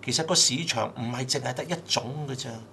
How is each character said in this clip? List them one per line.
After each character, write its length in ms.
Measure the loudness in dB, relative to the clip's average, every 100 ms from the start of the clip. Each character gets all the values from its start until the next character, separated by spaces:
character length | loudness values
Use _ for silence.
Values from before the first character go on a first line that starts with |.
其 80 | 2
實 140 | 0 4
個 100 | 6
市 300 | 6 4 0
場 260 | 0 0 -2
唔 60 | -4 -2
係 140 | 0
淨 120 | 0
係 120 | 0
得 100 | -4
一 120 | -2 -4 0
種 400 | -2 0 -6 -6
嘅 80 | -6
啫 140 | -6 -8 -12